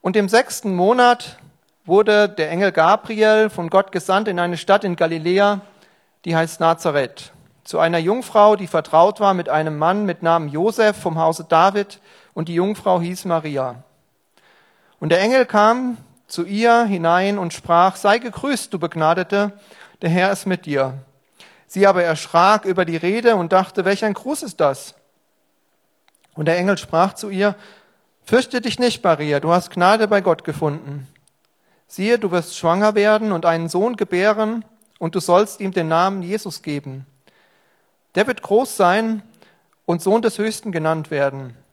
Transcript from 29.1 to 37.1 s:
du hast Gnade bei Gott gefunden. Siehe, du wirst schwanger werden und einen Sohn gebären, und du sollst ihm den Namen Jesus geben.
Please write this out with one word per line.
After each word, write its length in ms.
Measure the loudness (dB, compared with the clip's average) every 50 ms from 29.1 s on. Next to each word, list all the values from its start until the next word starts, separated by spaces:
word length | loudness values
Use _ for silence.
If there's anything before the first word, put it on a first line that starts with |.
| 0 0 0 -2 -2 -2
du 140 | 0 2 0
hast 160 | 0 0 -4
Gnade 400 | -4 2 2 4 4 4 2 0
bei 100 | 0 0
Gott 240 | 2 0 -2 -2 -2
gefunden. 640 | -10 -8 -4 -4 -4 -4 -6 -10 -14 -14 -14 -14 -18 _ _ _ _ _ _ _ _ _ _ _ _ _ _ _ _
Siehe, 320 | -8 -4 0 0 0 0
du 120 | 0 -2
wirst 260 | -2 -2 -4 -4 -12 -4
schwanger 380 | -2 0 0 2 2 0 2
werden 360 | 2 2 2 2 2 0 -2
und 140 | -4 0 0
einen 240 | 0 0 0 -2 -4
Sohn 260 | -2 -2 -2 -2 -2
gebären, 680 | -4 -6 -4 -2 0 2 0 0 0 -2 -4 -4 -8 -10 _ _ _ _ _ _ _
und 160 | -10 -6 -6
du 60 | -4
sollst 400 | 0 2 2 2 2 0 -4 -8
ihm 100 | -8 -4
den 160 | -4 -4 -2 0
Namen 340 | 0 2 2 0 -2 -6
Jesus 400 | -8 -8 -8 -8 -8 -10 -14 -12
geben. 440 | -10 -8 -8 -8 -8 -10 -14 -14 -16 _